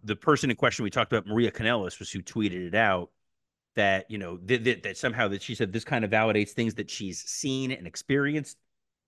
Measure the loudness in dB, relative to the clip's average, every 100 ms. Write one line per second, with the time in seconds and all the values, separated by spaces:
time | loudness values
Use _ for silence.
0 | -6 -2 2 2 2 2 2 2 -2 0
1 | 0 0 0 2 2 2 0 0 -2 -8
2 | -10 -10 -8 -2 -2 -2 0 4 4 4
3 | -2 _ _ _ _ _ _ 0 2 2
4 | 0 -8 -8 -8 0 2 2 0 -4 -4
5 | -4 0 0 0 -6 -4 -2 -2 -2 -2
6 | 2 4 4 4 0 0 -2 -2 -8 -8
7 | -8 -8 -8 -6 -4 -2 -4 -6 -10 -12
8 | 0 0 2 -2 -6 -12 _ _ _ _